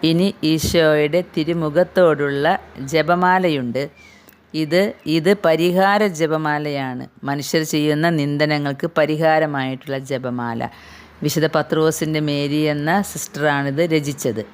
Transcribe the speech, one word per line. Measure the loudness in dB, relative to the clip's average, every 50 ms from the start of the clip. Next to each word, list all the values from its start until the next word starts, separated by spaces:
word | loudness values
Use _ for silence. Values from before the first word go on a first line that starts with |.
| 2
ഇനി | 2 2 4 2 0 0 -2 0
ഈശോയുടെ | 0 0 2 0 0 2 4 4 4 4 4 2 2 0 -2 -2 -2
തിരുമുഖത്തോടുള്ള | -4 -4 -2 -2 -2 -2 -2 0 2 0 0 2 4 4 4 4 4 2 0 -2 0 0 0 0 0 0 -4 -12 -16 -14
ജപമാലയുണ്ട്. | -10 -2 0 0 2 2 2 2 4 4 4 4 2 0 0 0 -2 -4 -4 -4 -6 -6 _ -18 -20 -20 -20 -20 _ -20 _ _ _ _ -6
ഇത്, | -6 -4 0 2 2 2 0 -2 -8 -4 -2
ഇത് | -2 0 2 2 0 2 2
പരിഹാര | 2 2 4 2 2 2 4 4 4 4 4 2 0
ജപമാലയാണ്. | 0 0 -2 0 0 -2 -2 -2 -2 -2 -4 -4 -6 -6 -6 -6 -8 -10 -12 -14 _ -10 -6
മനുഷ്യർ | -6 -4 -4 -4 -2 -2 -2 -2
ചെയ്യുന്ന | 0 -2 0 2 2 2 2 2 2
നിന്ദനങ്ങൾക്ക് | 2 0 0 -2 0 0 0 0 0 -2 -2 -4 -4 -4 -6 -4
പരിഹാരമായിട്ടുള്ള | 0 0 0 0 0 0 2 2 4 4 2 0 -2 -4 -4 -4 -6 -8 -8 -8 -8 -8
ജപമാല. | -6 -6 -6 -6 -4 -6 -6 -4 -6 -6 -6 -6 -8 -8 -10 -14 -20 -20 -20 -20 -20 -20 -14 -6 -4
വിശുദ്ധ | -2 0 0 0 2
പത്രോസിൻ്റെ | 0 0 -2 0 0 2 2 0 0 -2 -4 -2 -2 -2
മേരി | -2 -2 -2 -2 -2 -2 0 0 0
എന്ന | 0 -2 -2 -2 0 0 0
സിസ്റ്ററാണിത് | 0 -2 -8 -12 -12 -12 -6 -2 0 0 0 0 -2 -2 0 0 0
രചിച്ചത്. | 2 0 0 0 -2 -8 -4 -4 -4 -4 -4 -8 -12